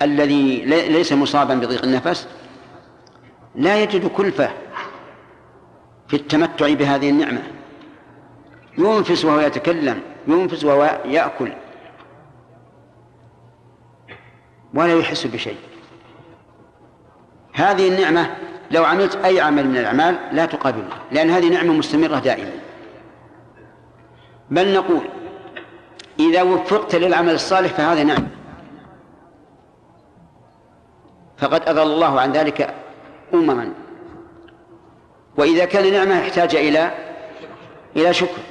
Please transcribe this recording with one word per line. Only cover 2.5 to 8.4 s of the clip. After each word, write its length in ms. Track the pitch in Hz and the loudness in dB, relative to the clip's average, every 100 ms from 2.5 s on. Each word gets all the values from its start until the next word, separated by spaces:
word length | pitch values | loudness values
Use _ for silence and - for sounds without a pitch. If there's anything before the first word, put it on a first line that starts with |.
| - - - - - - - - - - | -20 -20 -20 -20 -20 -20 -20 -20 -20 -18
لا 280 | - 156 208 | -2 0 2
يجد 240 | 214 196 170 | 0 0 -2
كلفة 440 | - 196 156 123 - - - - - - - - - - - - - - - - | -2 -2 0 -2 -4 -14 -14 -14 -16 -20 -20 -20 -20 -20 -20 -20 -20 -20 -20 -6
في 80 | 143 | -6
التمتع 580 | - 151 160 - 147 | -2 0 0 0 0
بهذه 360 | 147 143 139 143 | 2 0 0 2
النعمة، 320 | 143 139 120 - - - - - - - - - - | 2 0 -4 -10 -16 -20 -20 -20 -20 -20 -20 -20 -20